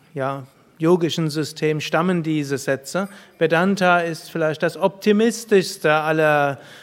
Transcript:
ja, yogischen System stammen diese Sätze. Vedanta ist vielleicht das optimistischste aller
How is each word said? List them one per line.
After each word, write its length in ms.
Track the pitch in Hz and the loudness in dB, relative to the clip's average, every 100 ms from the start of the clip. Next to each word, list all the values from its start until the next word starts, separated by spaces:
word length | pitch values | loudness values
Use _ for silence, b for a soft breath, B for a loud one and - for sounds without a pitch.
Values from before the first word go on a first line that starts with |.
| _ | _
ja, 320 | 143 135 139 127 _ _ _ | -6 -6 -6 -12 _ _ _
yogischen 500 | 160 175 165 135 160 | 2 2 2 -2 -2
System 540 | 147 143 - 156 151 | -4 -6 -4 -2 -2
stammen 400 | - 160 180 175 | -2 0 0 0
diese 340 | 160 156 139 135 | -2 -4 -4 -6
Sätze. 540 | 143 135 - 175 196 B B _ | -4 -4 -4 -6 -6 B B _
Vedanta 600 | 160 165 185 196 180 175 | 2 2 2 2 2 2
ist 300 | 170 160 - | 0 -8 -8
vielleicht 320 | 165 156 147 | -4 -2 0
das 160 | 170 156 | -4 0
optimistischste 1120 | 185 - 208 208 226 226 - 196 185 - 156 | -4 0 0 2 2 -2 2 2 2 -2 0
aller 680 | 151 156 156 156 147 143 135 B B | 2 2 2 4 4 2 -4 B B